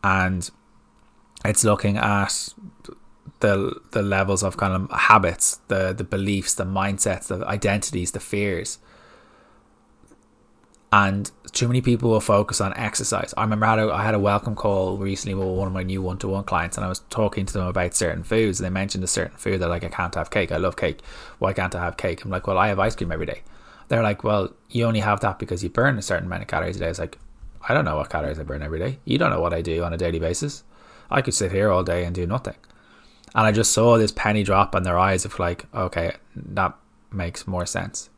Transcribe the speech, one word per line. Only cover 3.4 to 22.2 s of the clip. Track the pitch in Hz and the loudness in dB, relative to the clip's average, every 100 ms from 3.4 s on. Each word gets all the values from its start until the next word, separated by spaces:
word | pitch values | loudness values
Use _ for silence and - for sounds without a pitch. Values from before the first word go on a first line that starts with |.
the, | 107 98 - - _ | 2 2 0 -6 _
the | 110 | -2
levels | 101 98 95 95 | 2 2 2 2
of | 98 - | 0 0
kind | 98 | 0
of | 95 95 | 0 -2
habits, | - - 107 90 87 - - - | 0 8 8 8 0 -2 -4 -4
the, | 98 92 | 0 0
the | 95 | -2
beliefs, | 92 98 98 98 - | -4 -2 0 0 -2
the | - | -4
mindsets, | 92 95 98 98 107 87 - | -2 -2 -2 0 -2 -2 -6
the | 90 - | -6 -4
identities, | 101 101 101 - 90 87 | -2 0 0 -2 -4 -4
the | - | -8
fears. | - 101 101 87 98 - - - - - - - _ _ _ _ _ _ _ _ _ _ _ _ _ _ _ | -6 -2 -2 -4 -6 -12 -18 -20 -20 -20 -20 -20 _ _ _ _ _ _ _ _ _ _ _ _ _ _ _
And | 104 98 98 - _ - | 4 4 0 -4 _ -8
too | - 120 | -2 2
many | 127 | 2
people | 123 120 120 | 4 2 4
will | 110 | 2
focus | - 101 104 - | 4 4 4 0
on | 98 95 | -2 -2
exercise. | 101 - 101 98 - - | -2 -2 -2 -2 -2 -2
I | |
remember | 110 107 | 0 4
I | 110 | 4
had | 110 | 4
a, | 107 | 2
I | 80 | 2
had | 107 | 2
a | 107 | 2
welcome | 101 101 - | 4 2 0
call | 104 107 98 92 98 | -2 0 2 0 -2
recently | 98 95 - | -4 -4 -4
with | 95 95 | -2 -2
one | 92 95 | -2 -2
of | |
my | 95 | -2
new | 92 95 | -2 -2
one-to-one | 92 95 95 98 | -2 -4 -2 -4
clients, | 101 85 85 - | -2 -2 -2 -4
and | |
I | 92 | -6
was | 92 - | -6 -6
talking | - 104 - 95 | -2 0 0 -4
to | |
them | 98 90 | -2 -2
about | 92 90 | 0 0
certain | - 87 80 | 0 -2 -2
foods, | 85 110 110 90 | 0 2 2 0
and | 92 | -2
they | |
mentioned | 95 98 95 | -2 -2 -4
a | 92 | -2
certain | - 87 - | -2 -4 -6
food. | 98 95 | -2 0
They're | 87 | 0
like, | 85 | -2
"I | 85 | -4
can't | - 87 | -4 -4
have | 85 80 | -4 -2
cake. | 107 87 | -2 -2
I | 80 | 0
love | 90 - | -2 -2
cake. | 80 - - - - - | -4 -4 -14 -18 -18 -4
Why | 95 | -2
can't | 98 90 | -2 -4
I | 87 | -4
have | 87 - | -6 -4
cake?" | 95 85 | -4 -4